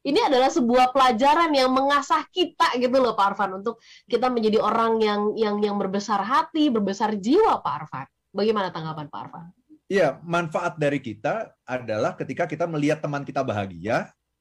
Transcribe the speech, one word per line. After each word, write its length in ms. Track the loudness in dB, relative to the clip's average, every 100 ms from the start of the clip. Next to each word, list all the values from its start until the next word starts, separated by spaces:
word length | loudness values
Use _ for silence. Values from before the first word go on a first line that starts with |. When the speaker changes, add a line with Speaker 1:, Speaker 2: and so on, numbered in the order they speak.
Speaker 1:
ini 160 | 2 2
adalah 320 | 4 4 4
sebuah 460 | 2 2 4 4 4
pelajaran 560 | 2 4 4 4 2
yang 160 | 2 2
mengasah 560 | 2 2 0 2 -2 -2
kita 420 | -2 -2 0 0 2
gitu 180 | 2 2
loh 160 | 2
Pak 220 | 2 0 0
Arfan, 160 | -4 -4
untuk 180 | -8 -8 _ -20 _
kita 200 | 0 0
menjadi 300 | 2 2 2
orang 400 | 2 2 2 2
yang, 240 | 0 0 -2 0
yang, 200 | -2 0
yang 140 | -2 -2
berbesar 480 | -4 -4 -2 -4
hati, 480 | 0 0 0 0 2
berbesar 420 | 2 -2 -2 -2 -2
jiwa 400 | 2 4 4 2
Pak 120 | -4 -6 -8
Arfan. 220 | -12 -14 _ _
Bagaimana 400 | -2 0 0 -2
tanggapan 400 | -4 -8 -8 -10
Pak 80 | -12
Arfan? 320 | -14 -16 -20 _ _ -20 _
Speaker 2:
Iya, 260 | 2 2 0
manfaat 560 | -4 -2 -2 -4 -6 -2
dari 240 | -2 -2
kita 480 | -6 -6 -4 -4 -8 _ -8
adalah 480 | -8 -4 -2 -2 -4
ketika 320 | -10 -6 -6
kita 160 | -4
melihat 400 | -4 0 0 0
teman 240 | -4 -6 -6
kita 160 | -4
bahagia, 640 | -4 -4 -6 -8 -4 -4 -4 _ _ _